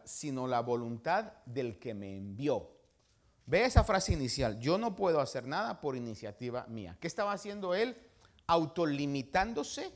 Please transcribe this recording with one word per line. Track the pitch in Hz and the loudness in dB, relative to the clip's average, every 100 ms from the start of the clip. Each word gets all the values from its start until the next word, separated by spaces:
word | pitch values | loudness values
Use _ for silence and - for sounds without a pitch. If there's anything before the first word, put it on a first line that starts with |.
sino | - - 151 131 127 | -12 -8 -4 -2 2
la | 123 | 2
voluntad | 117 120 117 113 156 190 214 - - | 2 0 0 -4 0 0 0 -10 -8
del | 123 120 - | -4 -2 -4
que | 120 | -8
me | 101 98 98 | -6 -8 -8
envió". | 98 101 143 123 - - _ _ _ _ _ _ - | -8 -2 0 0 -2 -14 _ _ _ _ _ _ 0
Ve | 175 247 | 4 6
esa | 254 | 4
frase | 208 190 190 | 4 2 2
inicial, | 165 123 139 120 107 | 0 0 0 0 2
"Yo | 131 190 | 2 2
no | 233 185 | 0 0
puedo | 190 156 | 2 4
hacer | 131 131 120 | 2 -2 -4
nada | 170 226 190 | -2 -2 -4
por | 147 | -4
iniciativa | 131 117 107 107 - 123 120 - | -4 -4 -8 -10 -8 -6 -6 -6
mía". | 113 90 95 | -8 -8 -8
¿Qué | 165 | -6
estaba | - 202 | -2 -2
haciendo | 202 208 208 185 | -2 -6 -6 0
él? | 185 247 240 - _ - - - | 2 2 -2 -16 _ -20 -8 4
Autolimitándose | 170 156 180 160 139 143 139 123 185 214 233 269 - 359 | 4 4 2 2 2 0 0 0 2 2 0 -4 -4 -8